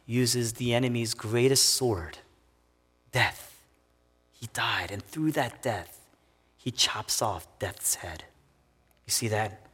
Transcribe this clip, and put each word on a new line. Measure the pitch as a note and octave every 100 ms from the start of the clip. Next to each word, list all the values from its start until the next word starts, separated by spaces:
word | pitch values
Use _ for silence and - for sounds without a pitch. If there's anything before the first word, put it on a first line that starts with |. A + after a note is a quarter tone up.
| -
uses | A#2+ B2 B2 A#2
the | A2+ B2
enemy's | A#2+ B2+ A#2+ A2+
greatest | - A2 A#2+ C3 C3+ -
sword, | - B2 G2 E2 - - _ _ _ _ _ _ _ _
death. | B2+ G#2+ - - - _ _ _ _ _ _ _
He | _ A2+
died, | - - - -
and | G#2
through | - D#3 D#3
that | D3+ A#2+ -
death, | B2+ G#2 - - - _ _ _ _ _
he | B2+
chops | A#2 - G#2+ - -
off | A2+ F2 - _
death's | F#2+ - - -
head. | F2+ E2 - _ _ _ _ _ _ _ -
You |
see | - A#2
that? | G#2 G#2+ F#2+ -